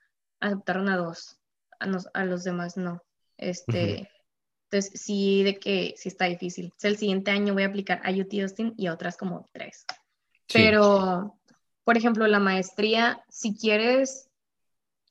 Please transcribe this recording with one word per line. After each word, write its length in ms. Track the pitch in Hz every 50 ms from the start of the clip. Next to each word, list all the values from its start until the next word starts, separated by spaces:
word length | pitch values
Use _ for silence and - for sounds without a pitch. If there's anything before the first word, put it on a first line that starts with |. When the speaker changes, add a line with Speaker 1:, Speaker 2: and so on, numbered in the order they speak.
| _ _ _ _ _ _ _ -
Speaker 1:
aceptaron 500 | 196 208 202 196 - 185 175 185 196 196
a 80 | 190
dos, 400 | 180 170 165 165 - - - - _ _ _ _ _ _ _ _ -
a 60 | -
nos-, 220 | 190 190 180 185 - -
a 120 | 196 190
los 180 | 185 180 180 180
demás 340 | 185 180 175 175 175 -
no. 240 | 190 180 175 175 175 _ _ _ _ _ _ _
Este, 580 | - - 180 180 - - 117 - - 104 101 -
Speaker 2:
Ujú. 120 | - - - _ _ _ _ _ _ _ _ _ _ _ _
Speaker 1:
entonces 300 | 202 202 196 - - -
sí, 420 | - - 202 196 196 196 196 196 196
de 160 | 196 196 196
que 340 | - 202 196 180 180 - -
sí 120 | - - 185
está 160 | 180 - 185
difícil. 440 | 180 175 175 185 180 - 185 175 175 -
O 40 | -
sea, 100 | - 208
el 60 | 208
siguiente 340 | 208 214 202 190 190 190 202
año 220 | 202 202 202 202 196
voy 100 | 196 196
a 40 |
aplicar 340 | 196 202 202 190 - 180 - -
a 60 | 190
U 140 | 190 196 190
T 140 | 190 208 202 196
Austin 300 | 190 196 - 226 220 220
y 100 | - 190
a 60 | 170 165
otras 240 | - - 180 -
como 320 | - 196 180 175 - - _ -
tres. 320 | - - - - - _ - - - _ _ _ _ _ _ _ _ _
Speaker 2:
Sí. 300 | - - 226 220 220 214
Speaker 1:
Pero, 640 | 214 208 202 202 190 190 185 180 175 202 208 - _ _ _ _ _ _ _ _ _ _
por 120 | 233 233
ejemplo, 300 | 233 220 240 226 220 220
la 120 | 214 208 202
maestría, 840 | 196 190 185 190 180 - - - 208 220 220 226 233 240 233 - - _
si 260 | - - - 220 202
quieres 720 | - 220 214 208 214 226 247 254 269 269 262 - - - _ _ _ _ _ _ _ _ _ _ _ _ _ _ _ _ _